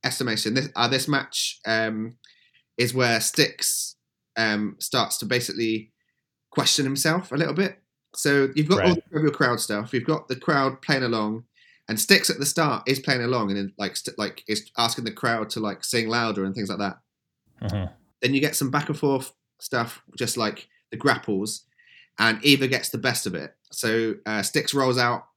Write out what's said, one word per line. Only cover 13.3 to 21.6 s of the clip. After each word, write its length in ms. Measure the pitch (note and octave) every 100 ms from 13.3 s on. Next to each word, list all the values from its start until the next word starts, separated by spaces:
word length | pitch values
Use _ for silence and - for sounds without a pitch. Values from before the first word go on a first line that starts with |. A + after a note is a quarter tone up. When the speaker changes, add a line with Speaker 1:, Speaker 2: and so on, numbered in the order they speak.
| B2 G2+
Speaker 1:
and 60 | G2+
then, 140 | G2 -
like, 160 | G2 -
st-, 220 | - -
like, 240 | G#2 - -
is 200 | G#2 - -
asking 280 | A#2 -
the 80 | A#2
crowd 360 | - B2 A#2 G#2+
to, 100 | A#2
like, 240 | G#2 G2
sing 240 | - A#2+ A2+
louder 360 | A#2+ A2+ G2+
and 120 | F#2+ F#2+
things 140 | G2
like 100 | G2
that. 180 | G2+ - _ _ _ _ _ _
Speaker 2:
Mm-hmm. 300 | G#2+ G#2 F2+ - _ _
Speaker 1:
Then 140 | B2+
you 60 | C#3
get 160 | D3 -
some 160 | C3+
back 160 | D3 D3
and 100 | D3+
forth 340 | C#3+ C3+ C3 _ _ _
stuff, 420 | - B2+ A#2 - _ -
just 180 | A#2+ -
like 300 | G#2+ G#2 - _ _
the 60 | A2
grapples, 720 | C#3+ A2 - G2 G#2+ -